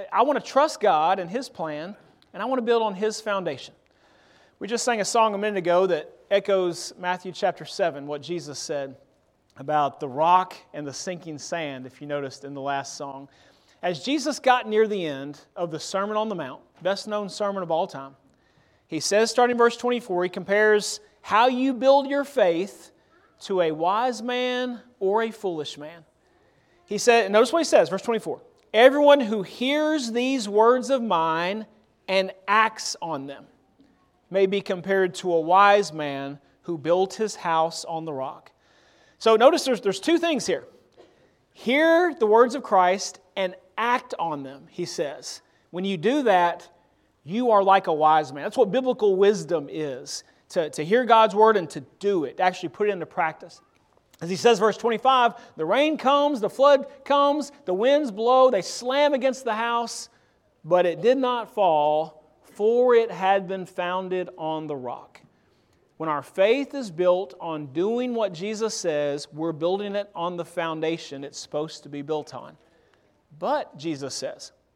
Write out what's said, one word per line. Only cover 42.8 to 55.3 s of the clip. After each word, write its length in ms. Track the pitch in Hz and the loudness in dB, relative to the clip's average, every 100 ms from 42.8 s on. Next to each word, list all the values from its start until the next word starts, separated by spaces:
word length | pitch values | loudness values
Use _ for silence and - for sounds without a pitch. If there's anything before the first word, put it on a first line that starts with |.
| 180 196 - - _ - | 4 2 -4 -14 _ -6
and 180 | 190 185 _ - | -6 -6 _ -6
act 360 | 233 247 - 226 | -2 -2 -4 -8
on 240 | 170 151 | -6 -6
them," 240 | 135 139 - | -10 -16 -18
he 140 | - | -10
says. 580 | 170 - 147 151 - - _ _ _ | -10 -6 -8 -8 -14 -18 _ _ _
When 140 | 170 196 | -8 -6
you 100 | 190 | -2
do 280 | 180 294 | 0 0
that, 440 | 247 185 175 - - _ _ _ _ _ | 4 4 4 0 -12 _ _ _ _ _
you 280 | 139 208 247 | -10 -4 2
are 120 | 214 | 4
like 240 | 196 196 185 | 6 4 4
a 60 | |
wise 400 | 156 156 156 147 | 2 4 4 2
man. 100 | 139 | -6
That's 140 | 151 - | -4 2
what 120 | 208 | 2
biblical 460 | 226 254 247 208 185 | 2 -2 0 2 4
wisdom 540 | 196 214 156 170 143 | 4 4 0 -4 -4
is, 540 | 160 151 127 143 - - _ _ | -8 -8 -8 -10 -14 -14 _ _
to, 200 | 185 156 | -4 -4
to 120 | - 156 | -4 0
hear 200 | 226 240 | 2 6
God's 300 | 226 220 196 | 6 6 6
word 220 | 220 208 | 4 4
and 120 | 165 | 0
to 100 | 156 131 _ | -10 -16 _
do 240 | 202 196 | -2 -2
it, 140 | 135 - | -2 -2
to 60 | |
actually 260 | 185 180 180 | -2 -2 -10
put 180 | - 208 | -4 -4
it 20 | |
into 140 | 196 160 | -4 -6
practice. 560 | - 165 156 175 - _ _ _ _ _ - | -6 -6 -6 -18 -20 _ _ _ _ _ -14
As 80 | 165 | -8
he 60 | 185 | 0
says, 220 | 233 220 | 2 4
verse 200 | 214 196 | 2 0
twenty-five, 560 | 233 220 262 262 240 | -2 0 2 4 2